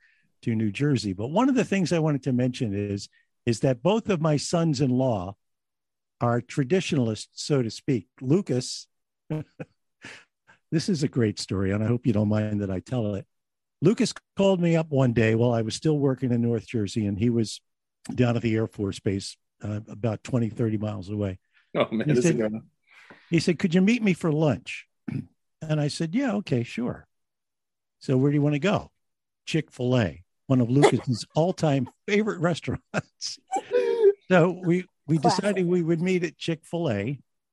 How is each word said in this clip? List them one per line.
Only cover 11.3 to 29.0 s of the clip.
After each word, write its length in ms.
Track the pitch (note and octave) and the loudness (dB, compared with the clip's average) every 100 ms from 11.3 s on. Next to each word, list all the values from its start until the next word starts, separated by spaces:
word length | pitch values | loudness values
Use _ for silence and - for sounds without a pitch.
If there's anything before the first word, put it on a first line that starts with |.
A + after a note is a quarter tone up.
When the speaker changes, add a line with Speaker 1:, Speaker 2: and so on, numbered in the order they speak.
| - | 0
Speaker 1:
story, 320 | - G2 F#2+ | -4 -2 0
and 120 | G2+ | 0
I 40 | G#2+ | 0
hope 180 | A#2+ A#2 | 0 0
you 80 | |
don't 160 | G#2 G#2 | 2 2
mind 320 | G#2+ G#2+ G#2 | 0 0 -2
that 100 | G2 | -4
I 80 | F#2 | -6
tell 360 | - B2+ G#2 G2 | -4 -4 -2 -4
it. 100 | - _ _ _ _ _ | -10 _ _ _ _ _
Lucas 320 | F3+ A#3+ A3 - - - | 2 2 -2 -4 -10 0
called 240 | G3 F#3 | 2 4
me 140 | E3+ E3 | 2 2
up 140 | D#3+ | 2
one 220 | C3+ C3 | 2 2
day 220 | A#2 A2+ A2 | 4 4 4
while 160 | B2 | 2
I 120 | A#2 | 2
was 120 | A2 - | -2 -2
still 220 | D#3 D3+ | 0 2
working 340 | C#3 B2+ C3 | 0 0 0
in 100 | A#2+ | 0
North 260 | A#2 A2+ - | 0 -2 -4
Jersey, 400 | A#2 G2 A2+ G2+ | -4 -4 -2 -2
and 100 | G2 | 0
he 120 | A#2+ | 0
was 320 | A#2 G#2+ - _ _ _ _ - | 2 -2 -6 _ _ _ _ -8
down 220 | - A#2+ A#2 | 0 0 2
at 60 | |
the 120 | A2+ A2 | 0 0
Air 120 | A2 | -2
Force 320 | - G2 - | -4 -6 -4
Base, 360 | G#2+ G2 - - _ _ | -4 -4 -6 -16 _ _
uh, 160 | G#2 G#2 A2 | -8 -8 -10
about 340 | G2+ A2+ G2+ | -6 -4 -4
twenty, 260 | - B2+ A2+ | -4 -2 -2
thirty 280 | G#2+ A2+ G#2+ | -2 -4 -2
miles 320 | G#2+ G2+ F#2 | -4 -8 -8
away. 300 | G#2 G2 F#2+ _ _ _ - | -6 -6 -8 _ _ _ -4
Speaker 2:
Oh, 120 | - | -2
man, 160 | A2 D3 | -2 0
Speaker 1:
He 60 | |
Speaker 2:
this 120 | B2 E3 | 2 2
is 60 | |
Speaker 1:
said, 60 | A2+ | 2
Speaker 2:
going 260 | G#2+ A2 - _ _ - - - _ | -2 -4 -12 _ _ -20 -20 -20 _
Speaker 1:
he 100 | E3 | 0
said, 180 | F#3 D#3+ | 2 0
"Could 140 | F#3 | 2
you 80 | F#3 | 4
meet 220 | G3 A#3+ | 4 2
me 100 | G#3+ | 0
for 180 | F3 E3+ | 0 0
lunch?" 560 | D3+ D#3 G2+ - - - _ - | 2 2 0 -6 -16 -18 _ -10
<clears throat> 40 | C3 F#2 _ _ _ | -10 -10 _ _ _
And 160 | D#3 D3+ | -4 -2
I 100 | C#3+ | -2
said, 260 | - E3 A3 | -4 -4 -2
"Yeah, 180 | C4+ G3+ | -2 -4
okay, 260 | - B2 | -2 -2
sure." 440 | A#2 - A#3+ - - _ _ _ _ _ _ _ _ _ | -2 -6 -6 -8 -16 _ _ _ _ _ _ _ _ _
"So 180 | - C3 | -2 2
where 140 | C#3+ | 2
do 40 | D3 | 2
you 60 | |
wanna 160 | D3 D3 | 2 2
go?" 300 | F#3 E3+ - _ | 0 -2 -4 _